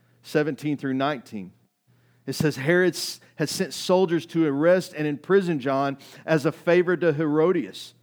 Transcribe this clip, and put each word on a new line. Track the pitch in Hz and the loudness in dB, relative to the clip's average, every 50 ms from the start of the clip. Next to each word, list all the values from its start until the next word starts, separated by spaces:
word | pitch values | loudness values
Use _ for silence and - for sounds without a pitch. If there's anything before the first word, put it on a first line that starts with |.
| _ _ _ _ | _ _ _ _
seventeen | _ - - 151 147 156 131 - 147 151 143 | _ -2 0 0 0 0 -4 -4 -4 -4 -4
through | 135 143 135 131 | -4 -4 -4 -2
nineteen, | 131 135 147 151 120 - - 110 101 90 92 - _ _ _ _ _ _ _ _ _ _ _ _ _ _ | -2 -2 -2 -4 -6 -10 -12 -12 -12 -12 -14 -18 _ _ _ _ _ _ _ _ _ _ _ _ _ _
it | 135 131 | -8 -4
says, | - 156 147 131 | -2 -2 -2 -2
"Herod | 131 131 160 175 180 185 175 - | -2 0 0 2 2 2 0 0
s-, | - - - - - _ _ _ | -4 -6 -10 -10 -14 _ _ _
had | - 156 - | -6 -6 -4
sent | - - 185 135 | -4 -4 -6 -6
soldiers | - - - - 180 185 190 160 170 156 - | -8 -6 -2 0 2 2 2 2 0 -2 -4
to | - - 165 160 | -4 -2 0 0
arrest | 147 139 143 160 175 185 185 175 - - | 0 0 2 4 4 4 4 2 -4 -6
and | 151 151 | -4 -4
imprison | 151 147 - - - 190 202 180 175 165 135 | -4 -4 -4 0 2 2 2 4 2 -2 -2
John | 117 139 135 135 139 139 135 - - - - - - | -2 -2 0 0 0 -2 -4 -6 -12 -20 -20 -10 -2
as | - 160 147 135 | 0 0 2 2
a | 156 | -2
favor | - - - 175 170 180 170 180 180 | -4 -2 0 4 4 4 4 2 0
to | 160 175 165 | 0 2 0
Herodias. | 139 147 165 147 147 156 160 185 180 160 107 92 - - - - - _ | 0 0 0 0 2 2 2 2 2 0 -2 -6 -10 -16 -18 -20 -20 _